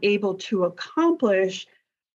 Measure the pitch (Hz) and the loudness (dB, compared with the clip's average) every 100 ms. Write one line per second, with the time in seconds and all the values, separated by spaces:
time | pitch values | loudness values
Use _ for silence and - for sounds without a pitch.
0 | 202 202 202 190 - 202 175 175 - - | 0 0 -2 -4 -4 -2 -2 -4 -8 0
1 | 339 339 226 190 190 185 - _ _ _ | 2 2 2 2 0 -4 -14 _ _ _
2 | _ | _